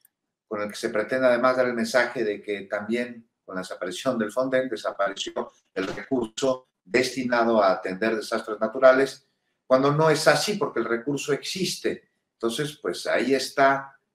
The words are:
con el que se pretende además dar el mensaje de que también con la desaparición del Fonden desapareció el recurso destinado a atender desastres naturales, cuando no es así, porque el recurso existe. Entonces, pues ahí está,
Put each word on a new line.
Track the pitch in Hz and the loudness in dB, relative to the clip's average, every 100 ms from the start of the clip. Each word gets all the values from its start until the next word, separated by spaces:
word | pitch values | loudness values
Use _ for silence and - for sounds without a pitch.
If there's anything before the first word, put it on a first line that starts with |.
| _ _ _ _ - | _ _ _ _ -10
con | 107 | -6
el | 104 | -6
que | - | -6
se | 143 | -4
pretende | 113 107 131 127 | -2 -2 2 2
además | 120 127 127 | 4 4 2
dar | 123 | 0
el | |
mensaje | 117 113 127 120 - | 0 0 2 0 0
de | 110 104 | -4 -4
que | - 101 | -6 -8
también | 95 104 104 117 123 - - _ | -6 -6 -4 -4 -4 -10 -20 _
con | - 92 | -14 -10
la | |
desaparición | 92 - 90 90 135 117 | -10 -8 -8 -6 -4 -2
del | 104 | -2
Fonden | 107 131 131 131 | -2 -2 0 -2
desapareció | 110 - - 98 - - - - - _ | -4 -6 -2 -4 -4 -8 -8 -8 -12 _
el | - 95 | -6 -6
recurso | 104 104 131 113 - 135 131 - _ - | -6 -4 -4 -4 -2 -2 -2 -6 _ -2
destinado | 98 - - 123 120 117 113 | 0 0 -2 -2 2 4 4
a | 98 | 4
atender | 92 95 92 110 110 | 4 -2 -2 -2 -2
desastres | 104 113 113 107 | -2 -6 -4 -4
naturales, | 110 131 131 131 135 - _ _ _ _ - | -4 6 6 8 4 -2 _ _ _ _ 2
cuando | 131 139 | 4 4
no | 147 160 | 4 4
es | 147 - | 4 4
así, | 147 - | 4 2
porque | 208 147 - | -2 -2 -2
el | 113 | -2
recurso | 117 143 139 - | -2 -2 -4 -2
existe. | 139 - 185 170 - 113 113 _ _ _ _ | -4 -4 -4 -4 -4 -4 -6 _ _ _ _
Entonces, | 117 117 147 - | -4 -2 -6 -6
pues | 98 87 - | -6 -6 -2
ahí | 80 120 | 0 2
está, | 135 - - 135 135 135 - _ | 0 0 2 4 2 -4 -16 _